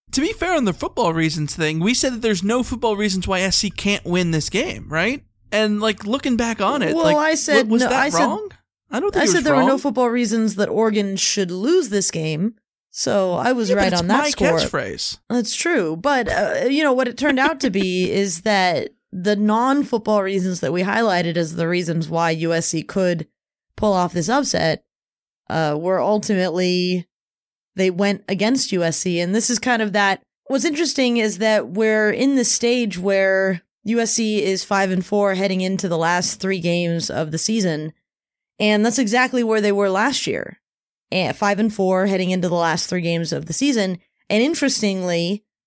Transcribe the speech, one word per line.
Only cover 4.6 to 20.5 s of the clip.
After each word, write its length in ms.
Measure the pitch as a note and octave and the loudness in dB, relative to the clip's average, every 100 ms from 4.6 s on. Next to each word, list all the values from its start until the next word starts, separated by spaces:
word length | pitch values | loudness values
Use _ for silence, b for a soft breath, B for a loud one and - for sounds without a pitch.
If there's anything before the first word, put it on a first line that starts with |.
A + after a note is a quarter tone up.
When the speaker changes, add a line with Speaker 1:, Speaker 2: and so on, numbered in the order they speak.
| E4+ G2 - | -4 -6 -6
Speaker 1:
right? 360 | D#3+ G3+ C#4+ - _ - | -2 -2 -4 -10 _ -4
And, 300 | G#3 G#3+ G#3 | 0 0 0
like, 260 | A3 G#3+ G#3 | -2 -2 -2
looking 300 | C#4 C#4 A#3 | -2 0 0
back 240 | A#3 G#3+ | -2 0
on 200 | G3 C#4+ | 0 0
it, 120 | - | 0
Speaker 2:
Well, 120 | E4 D#4+ | 2 4
Speaker 1:
like, 100 | D4+ | 4
Speaker 2:
I 180 | D#4 | 2
said 320 | D#4+ - C#4+ A3 | 0 2 2 4
Speaker 1:
wa-, 60 | |
was 100 | A#3 | 2
Speaker 2:
no, 60 | B3 | 2
Speaker 1:
that 100 | C4 | 2
Speaker 2:
I 100 | C#4+ | 2
said, 160 | E3+ | 2
Speaker 1:
wrong? 280 | - G4 G#4 - _ _ - | 2 0 -8 -14 _ _ -8
I 120 | C#4+ | -4
don't 120 | G4+ | -2
think 100 | F#4+ | 2
Speaker 2:
I 20 | |
Speaker 1:
it 60 | C#4+ | 2
Speaker 2:
said 80 | F4+ | 4
Speaker 1:
was 60 | C#4 | 4
Speaker 2:
there 80 | |
Speaker 1:
wrong. 100 | C#4 | 4
Speaker 2:
were 40 | C4 | 4
no 100 | C4+ | 2
football 320 | C#4+ B3+ B3 | 0 0 0
reasons 440 | A#3+ A3+ A3 A3 | 0 0 0 0
that 140 | G3 G3+ | 0 0
Oregon 480 | G#3 A3+ G3+ G3+ G3 | 2 2 2 0 -2
should 340 | - G#3 F3+ | -2 0 -2
lose 380 | F3+ A#3+ F4+ A#3+ | -2 2 2 2
this 240 | G3+ F#3 | 0 -2
game. 420 | E3 D#3 D#3 G#3+ - _ _ _ | -2 -2 -2 -2 -6 _ _ _
So 380 | - - G3+ F#3+ | -6 0 2 2
I 200 | F3+ B3 | 0 0
was 180 | B3+ G3+ | 0 2
Speaker 1:
Yeah, 60 | G3+ | 2
but 40 | |
Speaker 2:
right 120 | F#3+ | 2
Speaker 1:
it's 80 | F3 | 0
Speaker 2:
on 60 | F3 | 2
that 100 | B3 | 2
Speaker 1:
my 120 | D4 | 0
Speaker 2:
score. 180 | - C4+ | 0 2
Speaker 1:
catchphrase. 720 | E3 C#3 C#3 G#2 - - - - | 2 0 -2 -6 -6 -8 -10 -4
Speaker 2:
That's 260 | A#3+ A3+ - | -4 -2 -2
true. 400 | E4+ D4+ D#3+ E3 | 0 0 0 -2
But, 320 | C#4 C4+ A3 | 0 0 0
uh, 380 | - G3+ C3+ A#3 | 0 0 0 0
you 140 | C#4 | 2
know, 100 | D4 | 2
what 160 | B3+ B3 | 2 0
it 80 | A#3+ | -2
turned 220 | C#4+ C4 | 0 2
out 200 | C#4+ D4+ | 0 0
to 100 | C4 | -2
be 420 | G3 F#3+ F3+ F3+ | 0 0 0 0
<laughs> 0 | |
is 300 | G3 G3 E3+ | 0 -2 -2
that 480 | A3 G3+ F#3 D3+ - _ _ | 0 2 2 0 -4 _ _
the 240 | F#3 G3 | -4 -2
non-football 880 | G#3 G#3+ A3 C4 C#4+ - A3+ A3 G#3 | 2 2 2 2 2 0 -2 0 0
reasons 380 | F#3+ G3 F#3 | 0 0 -2